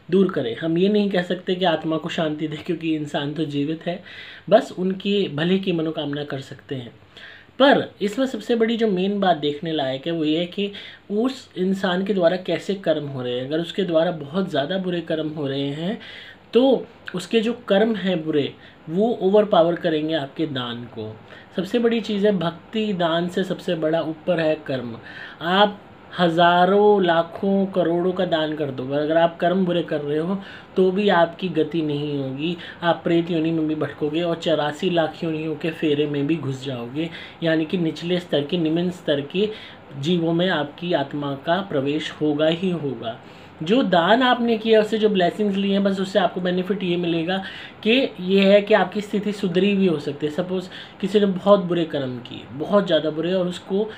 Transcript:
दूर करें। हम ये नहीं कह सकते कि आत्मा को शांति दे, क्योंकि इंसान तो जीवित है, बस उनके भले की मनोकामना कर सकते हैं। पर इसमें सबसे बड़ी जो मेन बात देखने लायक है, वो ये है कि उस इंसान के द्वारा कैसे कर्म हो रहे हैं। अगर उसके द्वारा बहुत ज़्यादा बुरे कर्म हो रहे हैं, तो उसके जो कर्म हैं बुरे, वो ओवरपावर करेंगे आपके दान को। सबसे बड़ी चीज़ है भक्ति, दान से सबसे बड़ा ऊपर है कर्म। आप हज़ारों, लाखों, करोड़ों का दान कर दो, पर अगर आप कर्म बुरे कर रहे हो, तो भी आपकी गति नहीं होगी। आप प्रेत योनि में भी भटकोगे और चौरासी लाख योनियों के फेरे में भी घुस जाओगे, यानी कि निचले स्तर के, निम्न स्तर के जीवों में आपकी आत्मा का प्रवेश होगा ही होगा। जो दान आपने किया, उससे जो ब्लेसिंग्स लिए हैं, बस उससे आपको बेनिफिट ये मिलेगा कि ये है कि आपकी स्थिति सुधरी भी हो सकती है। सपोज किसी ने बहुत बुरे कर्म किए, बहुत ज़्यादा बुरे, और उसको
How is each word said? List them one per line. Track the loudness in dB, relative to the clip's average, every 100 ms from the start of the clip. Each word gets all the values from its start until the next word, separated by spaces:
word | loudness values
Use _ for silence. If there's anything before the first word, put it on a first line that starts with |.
| 0
दूर | 2 2
करें। | 0 -4 -4
हम | -2 2
ये | 2
नहीं | 2 2
कह | 0
सकते | -2 -4 -4 0
कि | 0
आत्मा | 0 -2 -4
को | -4
शांति | -2 -2 -2 -6
दे, | -6
क्योंकि | -6 -4 -2 -4
इंसान | -4 -4 -4
तो | -4 -4
जीवित | -2 -2 -4 -6
है, | -8 -8 -18 -18 -12 4
बस | 4 4 -4
उनके | -2 -2 0 0 0
भले | 0 2 2
की | 2
मनोकामना | -2 -2 -4 -4 -4
कर | -6 -8
सकते | -10 -16 -10 -10
हैं। | -10 -16 -20 -20 -20 -20 -10 2
पर | 4 4 2 -4
इसमें | -4 -2 -4
सबसे | -4 -2 0
बड़ी | 2 0
जो | 0
मेन | 0 0 0
बात | 2 2
देखने | 0 -4 -4
लायक | -2 -2 -4 -4
है, |
वो | -2
ये | 0 0
है | -2
कि | -4 -6 -6 -18 -18 -6
उस | -2 -2 -4 -12 -4
इंसान | -2 0 0 0 0
के |
द्वारा | 2 2 2
कैसे | -2 -4 -4 -4
कर्म | 0 -2 -2
हो | -6
रहे | -4 -4
हैं। | -4
अगर | -4
उसके | -4 -4
द्वारा | 0 2 2
बहुत | -2 -6 -4 -2
ज़्यादा | -2 -2 -4
बुरे | -4 -6
कर्म | -4 -4 -4
हो | -6 -4
रहे | -4 -4
हैं, | -4 -6 -6 -10 -18 -20 -20 0
तो | 4 4 2 0 -18 -10 -10
उसके | -2 0
जो | 0 -2 2
कर्म | 2 4 0
हैं | -2 -2 0
बुरे, | 0 0 -4 -20 -20 -6
वो | 0 0 2
ओवरपावर | 4 4 6 4 4 2
करेंगे | 0 0 0
आपके | -2 -4 -4 -4
दान | -4 -6 -8
को। | -10 -10 -12 -12 -18 -20 -12 -6
सबसे | -2 2
बड़ी | 2 0
चीज़ | -2 2 2
है | 2
भक्ति, | 0 -4 -6 -4 -2
दान | 0 0 0 0
से | -2
सबसे | -2 -4 -4 -2
बड़ा | 0 0
ऊपर | -2 -6 -2 0
है | 2 0
कर्म। | -2 -6 -6 -10 -14 -16 -16 -8
आप | 0 4 4 2 -16 -20 -10 0
हज़ारों, | 2 6 6 8 6 6 6 6 4
लाखों, | 2 0 -2 0 0 0
करोड़ों | 0 0 2 0
का | 0 0
दान | 0 0 -2
कर | -4
दो, | -4 -4
पर | -2
अगर | 2 4
आप | 2 2
कर्म | 0 2 2
बुरे | 0
कर | -2 -4
रहे | -2 -2
हो, | -2 -4 -8 -18 -8 2
तो | 2
भी | 4 4
आपकी | 4 4 0 -4
गति | 0 0 0
नहीं | -2 -2 -2 -4
होगी। | -4 -4 -4 -6 -10 -4
आप | 0 0
प्रेत | 2 0 2
योनि | 0 0
में | 0 0
भी | -2
भटकोगे | -4 -4 -4 -2
और | -2 -2
चौरासी | 0 0 0 -2 0
लाख | 2 0 -2
योनियों | -4 -4 -4 -4
के | -6
फेरे | -2 0 2 0
में | 0 0
भी | -2
घुस | -2 -6 -6
जाओगे, | -8 -8 -6 -6 -8 -18 -4
यानी | 0 0 0
कि | -2
निचले | -2 -4 -2 -4
स्तर | 0 -2
के, | 0 0
निम्न | 0 0 -2
स्तर | -4 -2 -2
के | -2 -2 -2 -4 -14 -20 -18 -6
जीवों | 0 0 2
में | 2 2
आपकी | 0 -4 -6 -2
आत्मा | -2 -2 -4 -6 -6
का | -2 -2
प्रवेश | 0 -2 0 -2 -4
होगा | -2 0 2 2
ही | 2 0
होगा। | -2 -4 -6 -8 -10 -14 -20 -18 -8
जो | 0 2
दान | 4 4 6 6
आपने | 4 2 2 0
किया, | 4 4
उससे | 4 2
जो | 2
ब्लेसिंग्स | 4 2 2 0 0
लिए | 2
हैं, | 2
बस | 2 0
उससे | 0 2
आपको | 2 0
बेनिफिट | -2 0 0 -2
ये | 0 0
मिलेगा | 0 0 0 -4 -4 -12 -16 -6
कि | 2 2 2 -2
ये | 2 4 8
है | 6
कि | 6
आपकी | 4 2 -2
स्थिति | -4 -2 -2
सुधरी | -2 0 2 2 4
भी | 2
हो | 2
सकती | -2 -4 -4
है। |
सपोज | -2 -4 -4 -8 -14 -18 -8
किसी | 0 2
ने | 2
बहुत | 2 6 6
बुरे | 4 0 0
कर्म | -2 -4 -6
किए, | -10 -14 -12
बहुत | -10 0 2 4
ज़्यादा | 2 2
बुरे, | -2 -2
और | 0 -2
उसको | -6 -4 -2 -2